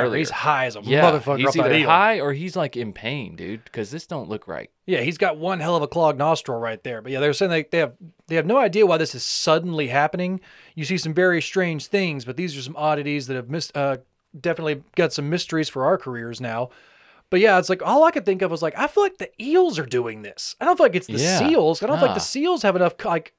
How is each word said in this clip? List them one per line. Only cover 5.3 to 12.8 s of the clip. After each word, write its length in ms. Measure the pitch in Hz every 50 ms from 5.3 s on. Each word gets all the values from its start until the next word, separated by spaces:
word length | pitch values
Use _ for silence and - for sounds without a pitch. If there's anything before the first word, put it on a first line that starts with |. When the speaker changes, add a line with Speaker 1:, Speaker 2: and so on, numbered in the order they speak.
| 156 151
Speaker 1:
one 220 | 160 185 190 175
hell 140 | 147 165 175
of 80 | 165 147
a 60 | 143
clogged 300 | - 170 165 151 143 131
nostril 400 | 143 156 165 156 - - 123 117
right 240 | 117 113 113 104 _
there. 160 | 131 120 110
But 120 | 110 127 135
yeah, 80 | 131
they're 120 | 143 147 139
saying 180 | - 196 185
they, 120 | 170 160 151
they 160 | - - 170
have, 160 | 156 127 - _ 180 160 _ _ _
they 100 | - 160
have 80 | 165 151
no 120 | 170 233 277
idea 260 | 254 202 165 208 220
why 140 | 185 170 160
this 160 | 160 156 -
is 80 | 127 -
suddenly 640 | - - - - 170 156 165 170 180 165 156 147 123
happening. 500 | 120 139 147 156 - 175 180 180 185 185 - - - - - - _
You 100 | 165 151
see 140 | 135 185 175
some 160 | - 160 156
very 260 | 170 185 185 175 165
strange 460 | - - - 190 185 170 160 147 131
things, 400 | - - 202 190 175 151 139 120
but 100 | 123 123
these 180 | 127 180 180 143 139
are 40 | 127
some 140 | 131 160
oddities 500 | -